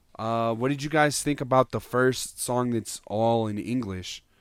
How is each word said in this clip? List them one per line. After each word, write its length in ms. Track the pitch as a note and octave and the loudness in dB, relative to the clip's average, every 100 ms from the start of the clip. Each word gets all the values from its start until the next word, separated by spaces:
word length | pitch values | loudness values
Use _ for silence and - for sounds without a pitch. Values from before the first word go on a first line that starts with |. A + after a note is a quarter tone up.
| _ - | _ -8
Uh, 340 | A2 A2+ A#2 | -4 0 0
what 140 | A2+ B2+ | 0 0
did 160 | C#3+ | -2
you 60 | D3 | -2
guys 340 | D#3 D3 C#3 | 2 2 2
think 160 | - C#3+ | -2 -2
about 320 | C3 C3 B2+ | 2 4 4
the 80 | A2+ | 0
first 580 | - B2 B2+ B2+ - - | -2 2 4 2 -4 -8
song 340 | - B2 B2 | -2 0 0
that's 280 | A#2 G#2 - - | -2 -4 -10 -6
all 400 | G#2 A2+ A#2 A2 | 0 2 2 0
in 100 | G#2 | -4
English, 640 | F2+ B2+ G#2+ F#2 F2+ - _ _ | -4 -4 -4 -6 -8 -14 _ _